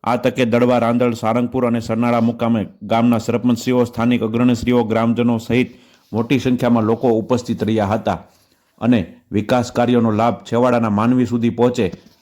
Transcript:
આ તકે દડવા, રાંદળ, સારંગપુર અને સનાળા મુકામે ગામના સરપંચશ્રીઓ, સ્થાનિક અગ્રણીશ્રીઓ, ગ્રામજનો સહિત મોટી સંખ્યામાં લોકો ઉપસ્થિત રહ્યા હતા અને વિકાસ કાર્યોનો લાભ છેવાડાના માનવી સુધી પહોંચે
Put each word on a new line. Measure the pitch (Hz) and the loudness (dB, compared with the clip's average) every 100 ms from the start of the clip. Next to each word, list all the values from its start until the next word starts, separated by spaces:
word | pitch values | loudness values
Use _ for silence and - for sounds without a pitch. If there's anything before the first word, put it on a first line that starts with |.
આ | - 120 | -2 0
તકે | 127 123 120 | -2 0 0
દડવા, | 117 123 123 | 2 4 2
રાંદળ, | 113 120 123 | 2 2 0
સારંગપુર | 113 110 117 120 127 123 | 0 -2 0 -2 -2 -2
અને | 117 | -2
સનાળા | 113 113 120 120 | -2 -2 0 2
મુકામે | 113 117 117 117 92 - | 0 0 0 0 -2 -10
ગામના | 104 113 120 117 | -2 0 2 0
સરપંચશ્રીઓ, | 104 113 120 117 131 123 120 | 0 -2 0 0 0 0 0
સ્થાનિક | - 120 123 113 | 0 0 0 -2
અગ્રણીશ્રીઓ, | 117 123 117 120 123 | 0 0 0 2 0
ગ્રામજનો | 110 110 117 113 120 117 | 2 0 0 0 0 -2
સહિત | 117 120 123 - _ _ _ | 0 -2 -2 -6 _ _ _
મોટી | 104 117 135 | -6 -2 0
સંખ્યામાં | 131 123 123 117 107 | 0 0 2 2 2
લોકો | 113 127 110 | 0 0 0
ઉપસ્થિત | 101 123 123 113 | 0 -4 -2 -4
રહ્યા | 104 110 98 | -2 0 0
હતા | 110 104 87 - _ _ _ _ _ | -2 -2 -6 -8 _ _ _ _ _
અને | 113 120 85 - _ | 0 0 -2 -12 _
વિકાસ | 104 104 123 120 | -4 0 -2 0
કાર્યોનો | - 120 123 113 | -2 2 2 2
લાભ | 107 117 92 | 2 0 -2
છેવાડાના | - 113 123 120 113 101 | -4 0 2 2 0 0
માનવી | 113 127 117 | 0 0 0
સુધી | 120 117 107 | 0 -2 2
પહોંચે | 123 123 95 - - _ | 0 2 -4 -6 -20 _